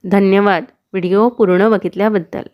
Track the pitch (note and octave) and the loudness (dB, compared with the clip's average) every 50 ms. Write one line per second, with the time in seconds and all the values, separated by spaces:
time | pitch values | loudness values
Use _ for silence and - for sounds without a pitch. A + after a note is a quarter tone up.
0 | - F#3 G3+ G3+ G3+ F#3+ G3 G3+ G3+ G#3 F#3+ E3 G3 - _ _ _ _ - F#3+ | -2 0 0 2 2 2 2 2 2 2 0 -2 -4 -10 _ _ _ _ -8 -6
1 | F3 F3+ F#3+ G3+ A3 B3 A#3+ - A3 F3+ F3+ F3+ G3+ A3 A3 F#3+ - E3+ - F#3 | -4 -2 0 2 0 0 0 0 0 2 2 2 2 2 0 -2 -2 -6 -4 -2
2 | G3+ A3 G#3+ F#3+ E3 _ - - - - | -2 0 0 -2 -6 _ -12 -14 -14 -14